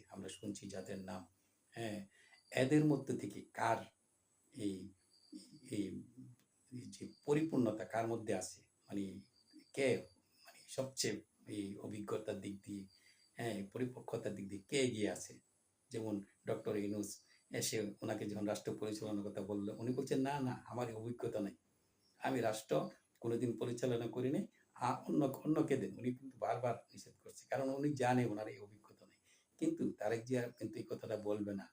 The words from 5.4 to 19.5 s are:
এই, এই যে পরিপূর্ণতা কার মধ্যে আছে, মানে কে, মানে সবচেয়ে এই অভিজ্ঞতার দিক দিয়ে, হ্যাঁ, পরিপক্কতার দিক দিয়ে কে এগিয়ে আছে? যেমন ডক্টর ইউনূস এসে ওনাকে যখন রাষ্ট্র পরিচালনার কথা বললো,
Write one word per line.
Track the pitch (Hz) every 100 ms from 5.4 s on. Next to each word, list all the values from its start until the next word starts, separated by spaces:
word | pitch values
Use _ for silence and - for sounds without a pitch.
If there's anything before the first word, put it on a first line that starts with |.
| - - -
এই, | 110 95 98 104 - 127 - _ _ _
এই | 123 110
যে | 101 - - -
পরিপূর্ণতা | 151 160 135 117 104 95
কার | 113 113
মধ্যে | 117 107 95
আছে, | - - - _
মানে | - 101 98 95 - _ _ - -
কে, | - 135 104 - _ _ _
মানে | - - -
সবচেয়ে | - 131 - 123 104 - _ -
এই | 107 98 98
অভিজ্ঞতার | - 104 101 110 107 101
দিক | 98 98
দিয়ে, | - 101 98 _ - _ _ -
হ্যাঁ, | 117 101 98
পরিপক্কতার | 120 127 123 - 110 107 98
দিক | 98
দিয়ে | 98 -
কে | 143
এগিয়ে | 127 107 101
আছে? | 87 - - - _ _ _ _
যেমন | 113 110 101 98 _ -
ডক্টর | 110 - 104
ইউনূস | 101 104 98 - - _ _
এসে | 123 - 110 101 -
ওনাকে | 113 107 107
যখন | 101 104
রাষ্ট্র | 104 -
পরিচালনার | 104 107 107 107 104 101
কথা | 98
বললো, | 98